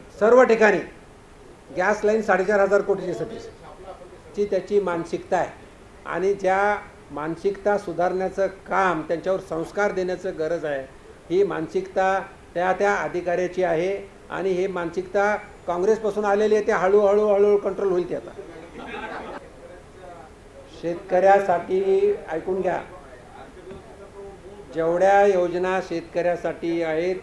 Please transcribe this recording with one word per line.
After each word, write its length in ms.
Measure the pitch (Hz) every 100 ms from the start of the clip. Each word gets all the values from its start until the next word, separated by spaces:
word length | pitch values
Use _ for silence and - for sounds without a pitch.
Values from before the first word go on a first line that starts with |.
| - -
सर्व 220 | 214 247
ठिकाणी 340 | 247 220 214 180 - - - - - - - - - 180
गॅस 280 | 190 208
लाईन 180 | 208 220
साडेचार 380 | 208 185 185 208
हजार 200 | 196 202
कोटीची 340 | 202 185 175
सतीश, 280 | 156 160 - - - - - - - - - - -
ची 80 |
त्याची 360 | 202 190 180 202
मानसिकता 560 | 185 170 165 165 - 180
आहे 140 | 131 - - - - - 139
आणि 280 | 160 190
ज्या 420 | 202 180 190 208 202 - - -
मानसिकता 680 | 147 156 165 196 196 208 202
सुधारण्याचं 680 | 190 160 180 185 185 196 190
काम, 560 | 185 - 180 190 160
त्यांच्यावर 380 | 151 165 185 190
संस्कार 520 | - 160 165 202 208
देण्याचं 460 | 185 185 180 190 156
गरज 260 | 156 170
आहे, 180 | 151 139 135 - - - -
ही 120 | 180
मानसिकता 760 | 196 156 160 190 185 190 190 190 175 - -
त्या 180 | 170 185
त्या 220 | 185 202
अधिकाऱ्याची 680 | 202 156 175 175 175 180 185
आहे 460 | 180 165 185 196 - - -
आणि 200 | 156 185
ही 160 | 180 190
मानसिकता 680 | 180 170 185 180 202 202 202 - - -
काँग्रेसपासून 580 | 175 196 214 214 208
आलेली 300 | 208 202 214
आहे. 120 | 214 208
ते 60 |
हळूहळू, 540 | 196 185 202 202 208 214
हळूहळू 300 | 202 208 202
कंट्रोल 340 | 202 190 196
होईल. 180 | 180 175
ते 40 |
आता 160 | 139 - - - - - - - 427 - - - - - - - 175 - - 180 - - - - - - -
शेतकऱ्यासाठी 1300 | 165 175 - 180 190 202 196 175 - 185 196 190 202 202 -
ऐकून 300 | 160 185 190
घ्या, 200 | 185 156 - - - - - - - - 135 190 - 196 196 202 196 - - 202 -
जेवढ्या 520 | 160 165 175 190 202 202
योजना 540 | 185 175 175 185 190
शेतकऱ्यासाठी 1040 | 185 170 165 175 170 170 170 139 170 170
आहेत 340 | 165 160 180 185